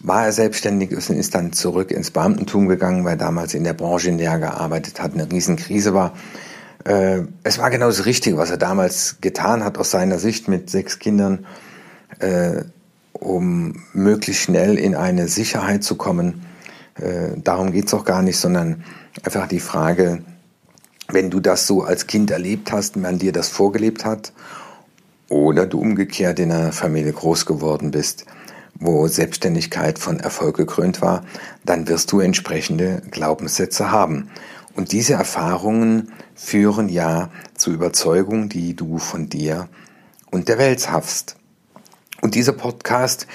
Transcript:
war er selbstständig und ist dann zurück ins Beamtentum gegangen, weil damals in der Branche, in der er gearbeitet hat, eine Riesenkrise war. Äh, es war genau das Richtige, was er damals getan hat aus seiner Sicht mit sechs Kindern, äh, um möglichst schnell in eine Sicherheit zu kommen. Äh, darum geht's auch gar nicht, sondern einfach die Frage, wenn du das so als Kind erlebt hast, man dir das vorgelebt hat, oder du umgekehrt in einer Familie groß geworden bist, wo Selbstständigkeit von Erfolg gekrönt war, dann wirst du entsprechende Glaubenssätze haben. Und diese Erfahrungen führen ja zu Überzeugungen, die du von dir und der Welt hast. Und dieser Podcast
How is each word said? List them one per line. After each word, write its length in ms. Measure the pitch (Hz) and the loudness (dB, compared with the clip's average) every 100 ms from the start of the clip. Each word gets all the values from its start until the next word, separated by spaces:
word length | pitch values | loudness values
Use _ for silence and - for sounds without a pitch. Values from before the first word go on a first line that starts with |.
war 220 | 87 98 110 | 0 2 2
er 60 | |
selbstständig 600 | 107 110 107 107 101 92 | 2 2 2 0 0 0
und 260 | 85 - - | -2 -2 -2
ist 180 | - 92 | 0 -2
dann 180 | 85 | -2
zurück 380 | - - 87 92 | -2 0 0 -2
ins 200 | - 82 | -2 -2
Beamtentum 560 | - - 104 - 101 98 | 0 2 2 0 2 4
gegangen, 380 | 90 92 92 87 | 4 2 2 0
weil 120 | 82 | 0
damals 360 | 87 85 82 | 0 -2 -2
in 100 | 80 | -2
der 100 | 85 | -2
Branche, 360 | 82 85 87 90 | -2 -2 0 0
in 80 | 85 | 0
der 140 | 82 | 0
er 80 | 82 | 0
gearbeitet 640 | 76 - 82 80 78 - | -2 -4 -4 -4 -6 -8
hat, 120 | - | -6
eine 180 | 82 78 | -4 -2
Riesenkrise 640 | 90 90 80 - 104 104 | -2 0 -2 0 0 2
war. 200 | 95 90 - - - - - - - - | 2 2 -2 -16 -18 -18 -18 -20 -12 0
Äh, 380 | 101 95 92 175 - | 2 4 2 -2 -4
es 160 | - - | -4 0
war 100 | 131 | 2
genau 180 | 127 120 | 2 2
das 180 | 98 101 | 2 2
Richtige, 320 | 123 120 82 | 2 2 2
was 120 | 82 | 0
er 80 | 87 | 0
damals 600 | 90 98 90 - - - | 0 2 0 0 -4 -2
getan 420 | 190 - 190 233 | -4 -2 0 0
hat 140 | 202 208 | 0 -2
aus 140 | - | -2
seiner 260 | 190 185 - | 0 2 0
Sicht 300 | - 110 - | 0 -2 -2
mit 220 | 92 - | -2 -2
sechs 300 | 95 95 - | -4 -4 -4
Kindern, 460 | 110 104 98 95 - - - - - - _ - | 0 2 2 0 -6 -20 -20 -20 -20 -20 _ -6
äh, 440 | 190 180 175 - 175 - _ _ _ | -2 0 0 -2 -6 -14 _ _ _
um 720 | - - 90 90 87 82 - - | -10 -4 0 0 0 -2 -6 -8
möglichst 500 | - 143 151 - 98 | 2 4 4 0 -2
schnell 360 | - 175 190 208 | 2 4 4 4
in 160 | 202 156 | 2 0
eine 320 | 180 180 175 | 0 2 0
Sicherheit 560 | 170 110 - 95 101 | 0 -2 -2 0 0
zu 120 | 101 85 | 0 -4
kommen. 500 | 104 87 87 - - - - - - - | -2 0 0 -2 -12 -20 -20 -20 -20 -8
Äh, 420 | 92 87 87 - | -6 -4 -4 -2
darum 280 | 95 90 95 | 0 0 2
geht's 220 | 90 101 | 0 0
auch 120 | 104 - | 0 0
gar 180 | 92 | 2
nicht, 140 | 92 87 | 2 2
sondern 460 | 90 90 82 82 - - - - | 2 2 0 -2 -8 -20 -20 -10
einfach 240 | - 98 92 | -6 -4 -2
die 120 | 90 | -4
Frage, 640 | - - 80 87 90 85 82 - _ _ _ _ _ _ - | -2 0 2 4 4 2 -6 -20 _ _ _ _ _ _ -2
wenn 200 | 92 92 | 0 2
du 100 | 92 | 2
das 280 | 95 87 - | 2 2 2
so 160 | 98 | 2
als 240 | - 90 - | 2 -2 0
Kind 240 | 107 104 | 0 2
erlebt 400 | 87 90 104 - | 0 -2 -4 -2
hast, 240 | 107 104 98 | -4 -2 -4
man 240 | 92 90 | -2 0
dir 120 | 95 | 0
das 180 | 87 85 | 0 -2
vorgelebt 560 | - 98 104 110 107 110 | 2 2 4 0 0 -4
hat, 280 | 107 - - - - - - _ _ _ _ _ | -4 -8 -20 -20 -18 -18 -20 _ _ _ _ _
oder 360 | 73 76 78 92 | 2 4 4 2
du 140 | - | 0
umgekehrt 600 | 110 101 98 - 92 87 | 0 0 -2 0 0 2
in 120 | 85 | 0
einer 220 | 82 80 | 2 0
Familie 400 | 78 87 78 76 | 0 -2 0 -2
groß 320 | 73 80 82 - | -2 0 0 0
geworden 460 | 76 78 76 78 | -2 0 0 0
bist, 340 | 73 73 - - - - - - - | -2 -2 -6 -14 -20 -20 -20 -20 -4
wo 320 | 82 78 80 | 0 4 2
Selbstständigkeit 920 | 80 82 - 92 85 82 82 82 - | 2 -2 0 0 0 -2 -2 -2 -2
von 200 | 90 80 | -4 -4
Erfolg 380 | - - 78 - | -4 -2 -2 0
gekrönt 440 | 85 - 90 87 | 0 2 0 2
war, 220 | 90 90 - - - - | 0 0 -4 -16 -18 -12
dann 240 | - 87 80 | -2 -2 0
wirst 240 | 85 - | 0 2
du 80 | 101 | 2
entsprechende 840 | 92 92 - 80 - 80 92 92 - | 4 2 -2 -4 -2 -2 0 -2 -6
Glaubenssätze 800 | - 76 78 78 - 92 - 101 | -4 -2 -2 -2 -2 -2 -2 2
haben. 380 | 107 87 76 - - - - - - | 4 2 0 -6 -14 -20 -20 -12 -8
Und 160 | 92 | -2
diese 220 | 104 120 | 0 2
Erfahrungen 960 | 156 - - 82 90 101 113 113 113 110 - - - | 2 0 -2 -2 0 0 2 4 2 0 -12 -20 -16
führen 540 | - 104 104 104 104 | -2 4 4 4 0
ja 400 | 87 82 82 90 - - - | 0 2 0 -2 -8 -20 -4
zu 160 | - | -2
Überzeugungen, 800 | 80 87 - - 95 98 110 107 | 0 0 2 2 4 2 0 -2
die 260 | 87 85 85 | -2 -4 -4
du 220 | 80 82 | -4 -4
von 320 | - 87 76 | -4 -6 -6
dir 400 | 78 76 80 90 - - - _ _ _ | -4 -2 -4 -6 -14 -20 -20 _ _ _
und 160 | 92 85 | -4 0
der 100 | 113 | 4
Welt 320 | 135 127 - | 4 2 0
hast. 440 | 82 - - - - _ _ _ - - _ _ - | -2 -2 -6 -8 -16 _ _ _ -20 -20 _ _ -4
Und 140 | 113 110 | -2 2
dieser 180 | 120 | 2
Podcast 760 | - 120 117 - 123 127 - - | 0 -6 -8 -2 0 2 -2 -8